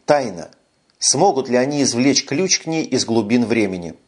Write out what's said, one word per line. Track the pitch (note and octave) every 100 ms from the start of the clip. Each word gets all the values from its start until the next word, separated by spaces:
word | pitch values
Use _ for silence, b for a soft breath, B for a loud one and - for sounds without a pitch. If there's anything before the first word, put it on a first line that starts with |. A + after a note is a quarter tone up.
| -
тайна. | D3 B2 F2 D#2 _ _ _ _ _
Смогут | - C3 F#3+ C3+ B2
ли | A#2+
они | C3 D3
извлечь | B2+ A#2 C#3 C3+ -
ключ | C#3+ F#3 -
к | -
ней | D#3+
из | C#3 B2+ A2+
глубин | A2+ G#2 B2 A2
времени? | A#2 G2+ F#2 E2+ -